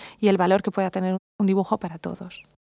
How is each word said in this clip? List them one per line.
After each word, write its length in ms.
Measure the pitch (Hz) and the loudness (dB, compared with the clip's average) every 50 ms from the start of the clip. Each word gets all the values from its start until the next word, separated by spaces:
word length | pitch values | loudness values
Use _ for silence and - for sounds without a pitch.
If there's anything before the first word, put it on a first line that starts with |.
| - - - - | -20 -20 -6 0
y 80 | - 208 | 2 2
el 100 | 196 185 | 4 4
valor 240 | 185 170 190 196 | 4 4 4 4
que 80 | 190 - | 2 0
pueda 220 | - - 196 185 | -2 -2 -2 -2
tener 260 | - 190 185 185 185 190 - _ _ - | -2 -2 -2 -2 -2 -4 -6 _ _ -2
un 80 | 208 190 | 0 2
dibujo 320 | 190 196 190 - 214 - | 2 2 2 0 -2 -4
para 180 | - 180 165 165 | -4 -6 -10 -10
todos. 460 | - 175 175 - 180 180 - - - _ _ _ | -10 -10 -10 -10 -14 -16 -18 -20 -20 _ _ _